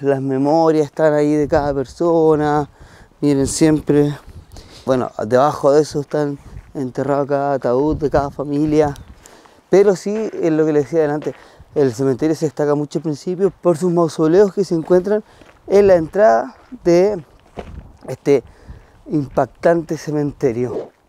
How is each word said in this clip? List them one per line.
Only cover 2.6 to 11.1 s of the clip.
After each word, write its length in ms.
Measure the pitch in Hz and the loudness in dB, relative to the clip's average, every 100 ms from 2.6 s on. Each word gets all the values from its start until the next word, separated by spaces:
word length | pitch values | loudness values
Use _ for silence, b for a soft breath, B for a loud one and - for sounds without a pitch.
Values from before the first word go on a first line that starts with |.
| - b b b b _ | -4 b b b b _
miren 260 | 147 139 135 | 0 0 -2
siempre. 640 | - 160 151 - 147 147 143 - - - B B B - | 2 2 2 2 2 2 -4 -14 -20 -20 B B B -4
Bueno, 240 | 131 - - 107 | -4 -4 -8 0
debajo 460 | 123 147 - 143 | 2 2 2 2
de 100 | 147 | 2
eso 200 | 147 151 | 2 -4
están 360 | 139 151 147 143 B B B | -4 -4 -4 -6 B B B
enterrados 540 | 156 131 123 131 139 139 | -10 -8 -6 -2 -2 -2
cada 260 | 139 143 | -2 -2
ataúd 420 | 139 123 127 151 147 | -2 0 0 0 -2
de 140 | 143 | -2
cada 200 | 151 139 | -2 -2
familia. 640 | - 143 143 156 151 147 139 B B B B B B _ | -6 -6 -2 0 2 0 -4 B B B B B B _
Pero 260 | 185 202 180 | 4 4 2
sí, 340 | 202 214 214 | -4 -6 -6
es 180 | - 170 | -4 -2
lo 140 | 156 156 | 0 2
que 80 | |
les 100 | 147 | 0
decía 160 | 143 165 | 0 0
adelante, 340 | 151 | 0